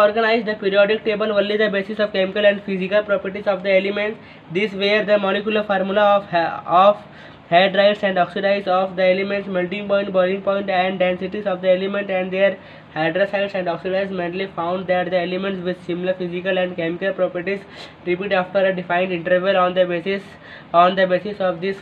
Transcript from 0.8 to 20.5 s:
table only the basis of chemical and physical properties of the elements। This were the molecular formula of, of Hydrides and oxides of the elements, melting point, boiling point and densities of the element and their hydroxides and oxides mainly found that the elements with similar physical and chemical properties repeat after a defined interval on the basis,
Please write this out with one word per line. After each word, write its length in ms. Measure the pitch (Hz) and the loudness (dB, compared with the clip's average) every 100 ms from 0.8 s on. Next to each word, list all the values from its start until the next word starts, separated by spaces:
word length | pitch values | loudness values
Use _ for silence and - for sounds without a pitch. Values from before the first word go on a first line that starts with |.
| 202 220 226 | 4 2 -2
table 300 | 208 220 202 | -2 0 0
only 220 | 196 208 | 0 2
the 140 | 214 | 0
basis 260 | 196 190 220 | 0 -4 -2
of 160 | 208 196 | -2 0
chemical 360 | 190 202 208 | -2 2 2
and 180 | 202 202 | 2 -2
physical 380 | 190 185 208 208 | -4 0 0 0
properties 380 | 190 196 202 208 | -2 -4 -6 -4
of 100 | 190 | -2
the 220 | 190 190 | 2 2
elements। 320 | 196 208 208 226 - - - 165 | 2 -2 -4 -6 -14 -20 -8 -4
This 180 | 214 | -2
were 320 | 196 202 214 196 | -2 0 0 2
the 120 | 208 | 2
molecular 440 | 196 202 208 214 208 | 2 -2 -2 -2 0
formula 520 | 196 190 202 202 202 | -2 0 2 4 4
of, 60 | 202 170 165 - - | 2 -2 -2 -4 2
of 220 | 175 196 208 - - - - - | 6 6 4 -2 -20 -20 -20 2
Hydrides 500 | 170 190 190 202 208 | 4 4 4 4 4
and 160 | 196 190 | 0 0
oxides 480 | 175 208 196 202 190 | 0 0 0 0 0
of 260 | 185 190 180 | 0 0 2
the 100 | 185 | 2
elements, 420 | 185 196 202 196 | 2 0 -4 -4
melting 340 | 180 180 208 202 | -4 -4 -4 -2
point, 220 | 202 202 | 0 0
boiling 280 | 185 180 196 | 2 2 0
point 280 | 196 196 196 | -2 -2 0
and 280 | 185 185 190 | 0 0 0
densities 480 | 185 180 185 208 202 | 0 0 -6 -6 -4
of 100 | 180 | 0
the 100 | 185 | 2
element 380 | 185 196 202 202 | 2 0 -4 -2
and 220 | 185 185 | -2 -2
their 240 | 185 196 190 - - - | 2 0 0 -10 -20 -10
hydroxides 600 | 156 160 175 196 196 202 | -4 0 0 0 -2 -4
and 140 | 196 175 | -4 -4
oxides 460 | 165 190 185 196 190 | -4 -2 -2 -2 -4
mainly 260 | 175 180 190 185 | -4 -4 -6 -6
found 300 | 170 185 180 | -4 -2 0
that 240 | 180 180 | 0 0
the 100 | 180 | -2
elements 420 | 175 185 196 190 175 | -2 -2 -4 -4 -4
with 180 | 180 - | -6 -6
similar 240 | 175 180 | -4 -2
physical 480 | 185 180 175 185 185 | -2 -4 -4 -2 0
and 120 | 180 180 | -2 -2
chemical 360 | 165 175 190 185 | -4 -2 -4 -2
properties 400 | 180 180 175 196 - - - - 175 | -2 -2 -6 -6 -8 -20 -20 -10 -4
repeat 240 | 175 202 | -2 0
after 320 | 190 180 196 | -2 0 0
a 100 | 190 180 | 0 0
defined 320 | 175 175 185 | -2 -2 -2
interval 480 | 175 175 180 185 190 180 | -2 0 2 2 2 2
on 120 | 180 | 2
the 80 | 180 | 0
basis, 360 | 175 190 196 - - - | -2 -4 -6 -8 -20 -20